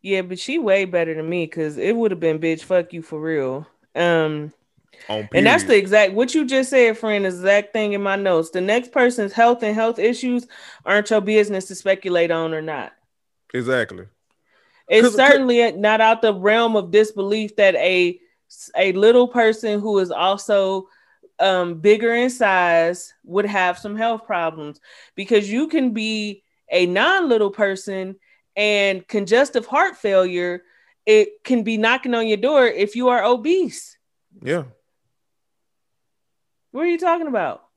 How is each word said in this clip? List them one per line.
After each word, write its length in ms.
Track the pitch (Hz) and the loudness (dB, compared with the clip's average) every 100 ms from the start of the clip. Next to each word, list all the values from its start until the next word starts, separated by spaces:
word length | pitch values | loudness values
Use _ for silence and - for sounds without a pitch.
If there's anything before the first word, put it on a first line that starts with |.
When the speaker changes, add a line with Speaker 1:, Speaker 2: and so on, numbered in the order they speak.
Speaker 1:
Yeah, 200 | 190 190 | -2 -4
but 160 | 180 185 | -4 -10
she 200 | - 320 | -6 -4
way 260 | 220 196 | 0 0
better 300 | 190 175 165 | 2 -2 -2
than 140 | 156 160 | -4 -4
me, 180 | 175 165 | -6 -6
'cause 300 | 170 156 143 | -6 -6 -4
it 180 | 160 | -2
would 160 | 233 220 | 0 -2
have 100 | 175 | 0
been, 180 | 165 156 | -2 0
"Bitch, 240 | 165 160 | -2 -4
fuck 300 | - 185 170 | 0 -2 -2
you 100 | 170 | -14
for 180 | 160 156 | -12 -10
real." 460 | 160 156 131 131 156 _ _ | -4 -4 -4 -6 -12 _ _
Um, 580 | - 175 165 156 151 151 _ _ _ _ _ - | -2 0 2 0 -4 -10 _ _ _ _ _ -10
Speaker 2:
On 200 | 107 104 | -8 -2
Speaker 1:
and 120 | 175 214 | 2 4
that's 180 | 311 | 4
the 40 | - | 4
Speaker 2:
period. 140 | 214 | 2
Speaker 1:
exact, 300 | 190 208 196 | 4 4 4
what 200 | 196 247 | 2 0
you 120 | 320 254 | -2 0
just 240 | 269 262 | -2 2
said, 260 | 262 233 220 | 2 2 2
friend, 300 | 220 208 196 | -4 -2 -2
is 140 | 180 | -2
the 80 | 190 | 2
exact 240 | 202 208 | 2 0
thing 200 | 220 208 | -4 -2
in 100 | 202 | -2
my 140 | 202 196 | -2 -2
notes. 340 | 196 165 165 | 0 0 -2
The 100 | 185 | -4
next 320 | 185 233 247 | -2 -2 -2
person's 400 | 277 247 240 202 | 0 0 0 -6
health 300 | 226 233 240 | 2 2 2
and 120 | 220 | -2
health 240 | 214 226 226 | -2 -2 0
issues 480 | 220 247 254 247 240 - - - - | -2 -2 -4 -4 -6 -20 -20 -14 0
aren't 240 | 208 202 | 0 2
your 100 | 220 | -2
business 460 | 196 214 208 190 - | 2 2 2 -4 -8
to 80 | |
speculate 560 | 190 196 190 190 175 170 | -6 -2 -2 0 0 0
on 240 | 165 165 | -2 -4
or 80 | 160 | -6
not. 300 | 156 143 98 _ _ _ _ _ _ | -8 -10 -12 _ _ _ _ _ _
Speaker 2:
Exactly. 540 | 123 120 127 110 92 95 _ _ _ _ _ _ _ - | -8 -2 -2 -4 -10 -20 _ _ _ _ _ _ _ 0
Speaker 1:
It's 140 | 214 240 | 4 4
Speaker 2:
'Cause, 80 | 220 | 4
'cause 120 | 277 | 4
Speaker 1:
certainly 440 | 277 254 240 233 | 4 4 2 2
not 280 | 185 208 220 | 0 0 4
out 220 | 220 226 | 4 4
the 120 | 220 | 0
realm 420 | 196 196 226 233 214 | 0 0 2 2 -2
of 140 | 180 | 2
disbelief 680 | 202 214 208 196 220 208 214 | 2 2 -2 -4 -4 -4 2
that 180 | 196 156 | 2 4
a, 420 | 175 185 175 180 _ _ _ - - - | 0 0 0 -4 _ _ _ -20 -8 -2
a 160 | 190 | 0
little 360 | 185 220 247 247 | 4 4 6 4
person 520 | 247 220 220 226 208 | 2 2 0 -4 -4
who 180 | 214 202 | -2 -2
is 120 | 180 | -2
also, 760 | 156 185 202 - 202 190 190 190 _ _ _ _ - | -2 -2 -2 0 0 0 -4 -8 _ _ _ _ -2
um, 360 | 190 185 175 165 | 0 0 -2 0
bigger 320 | 196 214 233 | 2 4 2
in 140 | 233 254 | 0 -2
size 840 | 247 208 185 175 170 165 180 - _ | 0 0 2 2 2 2 -4 -14 _
would 220 | - 185 208 | -6 -4 -2
have 320 | 202 180 175 | 0 -2 -2
some 180 | 208 214 | -10 -4
health 300 | 226 220 226 | -4 -4 -6
problems, 540 | 185 165 160 147 147 _ - - | -4 -4 -6 -14 -16 _ -20 -18
because 360 | - 196 220 202 | -14 0 0 0
you 180 | 226 311 | -4 -2
can 240 | 320 254 | -2 -2
be 500 | 220 220 220 208 202 _ _ _ | -4 -6 -6 -8 -12 _ _ _
a 160 | 180 180 | 0 2
non-little 640 | 185 294 381 320 226 202 | 2 2 2 2 0 0
person 680 | 202 202 190 - 190 185 190 _ _ _ - | 0 -2 -2 -8 -8 -10 -14 _ _ _ -2
and 500 | 208 208 196 190 - | 0 2 0 -2 -4
congestive 580 | 214 185 233 277 254 | -6 2 2 2 -2
heart 320 | 220 277 370 - | -2 -2 -2 -2
failure, 680 | 214 190 185 175 180 180 _ _ _ _ - | 0 2 2 -2 -6 -8 _ _ _ _ 4
it 360 | 214 - - | 4 4 -4
can 180 | - 247 | -2 -2
be 160 | 214 220 | 0 0
knocking 360 | 226 254 254 | 0 0 -2
on 120 | 233 226 | -2 -2
your 100 | 208 | 0
door 300 | 247 294 240 | 2 2 2
if 280 | - 208 226 | 0 -4 0
you 120 | 254 | 0
are 140 | 247 | 2
obese. 720 | 208 247 254 370 285 - - _ _ _ _ _ | 2 0 0 0 -2 -8 -20 _ _ _ _ _
Speaker 2:
Yeah. 220 | 117 170 131 _ _ _ _ _ _ _ _ _ _ _ _ _ _ _ _ _ _ _ _ | -6 -6 -6 _ _ _ _ _ _ _ _ _ _ _ _ _ _ _ _ _ _ _ _
Speaker 1:
What 100 | 254 | -4
are 40 | 349 | -4
you 100 | 339 | 0
talking 300 | 349 339 320 | 0 -2 -2
about? 360 | 226 151 - _ | -4 -4 -8 _